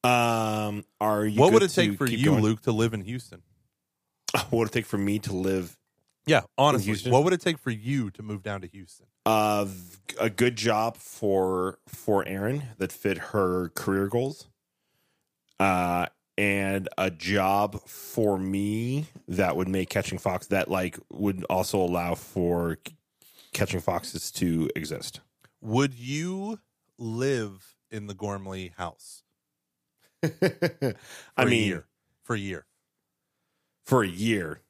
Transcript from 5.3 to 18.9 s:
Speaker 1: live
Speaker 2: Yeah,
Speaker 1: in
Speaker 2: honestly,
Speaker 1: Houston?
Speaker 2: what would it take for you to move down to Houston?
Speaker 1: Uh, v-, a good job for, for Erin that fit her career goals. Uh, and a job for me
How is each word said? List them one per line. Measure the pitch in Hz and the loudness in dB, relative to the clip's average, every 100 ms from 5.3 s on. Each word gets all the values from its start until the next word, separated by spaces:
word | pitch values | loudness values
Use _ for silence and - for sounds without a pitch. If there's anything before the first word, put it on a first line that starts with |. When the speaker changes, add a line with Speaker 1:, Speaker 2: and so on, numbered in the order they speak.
Speaker 1:
live | 95 95 95 85 - _ _ _ _ - | -2 0 0 -4 -14 _ _ _ _ 2
Speaker 2:
Yeah, | 147 | 2
Speaker 1:
in | - - | 2 2
Speaker 2:
honestly, | 143 127 101 | 4 4 0
Speaker 1:
Houston? | 104 127 | -2 4
Speaker 2:
what | 123 | 4
would | 160 | 4
it | 180 | 2
take | 180 160 | 0 -2
for | - | -6
you | 110 113 139 107 | -6 -4 -2 -4
to | - | -8
move | 107 104 | -10 -8
down | 101 98 | -6 -8
to | 90 | -10
Houston? | 101 90 - _ _ - | -18 -20 -20 _ _ 2
Speaker 1:
Uh, | 110 107 104 101 | 4 4 2 0
v-, | 92 90 - - - | -6 -16 -20 -14 -2
a | 113 | -2
good | 98 120 113 | 2 2 2
job | 110 107 113 113 | 0 2 0 -4
for, | - - 107 95 92 92 92 - - | -18 -4 0 2 2 0 -2 -6 -18
for | - - 101 - | -8 2 2 2
Erin | 95 104 143 131 110 | -4 -2 -4 -6 -6
that | 92 | -6
fit | - 101 92 | -2 -2 -2
her | - 107 92 90 87 | -2 0 2 2 -2
career | - - 98 98 | -4 0 0 0
goals. | 120 135 147 - _ _ _ _ _ _ _ _ _ _ _ | 0 -2 -8 -20 _ _ _ _ _ _ _ _ _ _ _
Uh, | 95 92 87 87 87 _ _ - | 2 2 2 0 -2 _ _ -2
and | 101 98 98 98 92 - | 0 0 0 -2 -4 -2
a | 95 | -2
job | 80 85 101 95 101 104 101 | -2 -2 2 2 2 0 -4
for | - - - - 107 95 | -14 -18 -8 0 0 0
me | 95 98 101 110 117 | -2 -2 -2 -2 -2